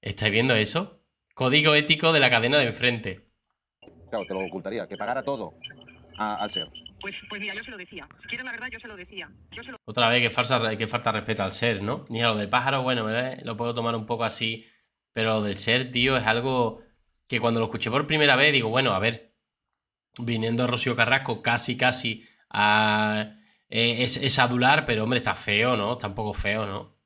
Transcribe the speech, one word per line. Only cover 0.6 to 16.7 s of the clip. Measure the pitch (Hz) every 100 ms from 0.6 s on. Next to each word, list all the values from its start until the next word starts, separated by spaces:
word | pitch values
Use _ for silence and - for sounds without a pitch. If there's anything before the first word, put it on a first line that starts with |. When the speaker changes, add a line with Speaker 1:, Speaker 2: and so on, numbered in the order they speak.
| 107 165 202 - _ _ _
Speaker 1:
Código | - 127 147 151
ético | 151 147 151 165
de | 160
la | 127
cadena | 117 117 147
de | 123
enfrente. | 107 123 120 107 95 _ _ _ _ _ _ - - -
Speaker 2:
Claro, | 113 92
te |
lo | 95
ocultaría, | 95 90 90 113 90
que | 95
pagara | 104 127
todo | 127 135 90 - - - - - - -
a, | 107
al | 104 104
ser. | - - - - -
Speaker 3:
Pues, | 196 196 -
pues | 208
mira, | 202
yo | 196
se | 226
lo | 220
decía. | 180 190 143 -
Si | -
quieren | 247 254
la |
verdad, | 233 247
yo | 226
se | 233
lo | 202
decía. | 180 196 175 - _
Yo | -
se | 247
lo | 247
Speaker 1:
Otra | - 113 117
vez, | 123
que | 120
falsa, | 117 113 123 110 107
que | 110
falta | 120 117
respeto | 107 104 107
al | 98
ser, | - 117 104
¿no? | 101 151 -
Y | 113
a | 117
lo | 107
del | 101
pájaro, | 123 131 135
bueno, | 127 123 107 113
eh, | 127 131
lo | - 110
puedo | 120
tomar | 117 117
un | 117
poco | 110 117
así, | 113 - 113 113 - _ _ _ _
pero | - 110 110
lo |
del | 104 98
ser, | - 120 127
tío, | 123 127 131
es |
algo | 107 117 127 127 117